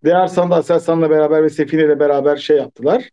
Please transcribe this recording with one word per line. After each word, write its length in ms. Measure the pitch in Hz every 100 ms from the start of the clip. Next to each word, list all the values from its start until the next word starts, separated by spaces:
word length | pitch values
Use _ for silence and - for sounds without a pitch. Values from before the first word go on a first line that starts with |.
Dearsan 460 | 151 175 180 180 175
da 60 | 175
Aselsan'la 540 | 151 170 165 165 160
beraber 320 | 156 151 156
ve 80 | 156
Sefine 340 | 151 143 156
ile 160 | 156 143
beraber 360 | 147 143 139 143
şey 200 | - 151
yaptılar. 520 | 123 _ 127 220 254